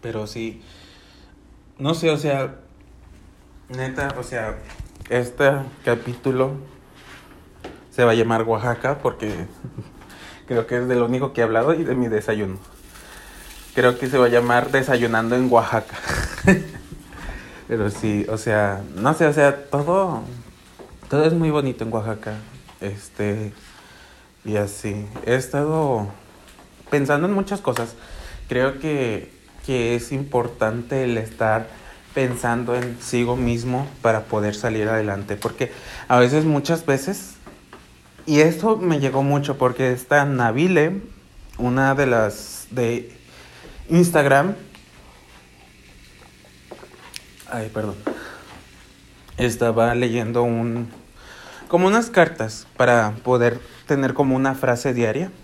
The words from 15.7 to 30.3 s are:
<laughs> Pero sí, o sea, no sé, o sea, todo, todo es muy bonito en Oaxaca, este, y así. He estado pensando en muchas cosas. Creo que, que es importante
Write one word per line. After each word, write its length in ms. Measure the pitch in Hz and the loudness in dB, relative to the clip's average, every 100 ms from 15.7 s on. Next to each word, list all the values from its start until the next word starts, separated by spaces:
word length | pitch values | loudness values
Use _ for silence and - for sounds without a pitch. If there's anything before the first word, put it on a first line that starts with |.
| 113 - - - - - - - | -2 -2 -12 -6 -4 -6 0 4
<laughs> 120 | - - - - - - - - - - - - | 4 2 -14 -16 -18 -18 -16 -14 -14 -16 -20 -6
Pero 220 | 117 104 | -2 -2
sí, 360 | 101 110 104 - | -2 -2 -2 -2
o 80 | 110 | -4
sea, 440 | - 107 101 98 98 78 | 0 2 2 -2 -8 -2
no 180 | 120 | 0
sé, 120 | 156 160 | 4 2
o 60 | |
sea, 320 | 147 143 139 - | 6 4 4 -4
todo, 540 | 143 147 185 190 127 113 123 - - - - - - - | -2 0 2 0 -2 -8 -14 -18 -20 -20 -20 -20 -20 -4
todo 160 | 139 156 | 2 4
es 80 | |
muy 180 | 170 160 | 4 2
bonito 340 | 151 139 120 113 | 2 -2 -4 -4
en 80 | |
Oaxaca, 400 | 113 110 107 - 110 110 131 - - | -4 -4 -6 -8 -10 -12 -20 -20 -10
este, 720 | 101 101 - - 104 104 107 - - - - - - - - _ | -10 -10 -16 -4 -2 -2 -6 -12 -20 -20 -20 -20 -20 -20 -20 _
y 140 | 110 107 | -4 -2
así. 480 | 101 - 104 101 104 113 - | -2 -4 -8 -8 -8 -10 -2
He 100 | 127 | -2
estado 720 | 131 143 147 160 147 120 101 101 - - - - - - - | 0 -2 0 0 0 -2 -4 -10 -20 -20 -20 -20 -20 -20 -4
pensando 380 | 147 139 143 175 | -2 2 0 2
en 60 | |
muchas 280 | 202 196 196 | 0 -2 -4
cosas. 340 | - 120 117 - - - - - - | -4 -4 -6 -10 -18 -18 -16 -16 -4
Creo 300 | 127 131 135 | 0 0 -2
que, 520 | 156 147 123 101 - - - - - | -4 -2 -2 -4 -8 -20 -20 -16 -6
que 300 | 131 117 120 | -2 0 -2
es 160 | 120 | -2
importante 960 | 135 143 | -6 -2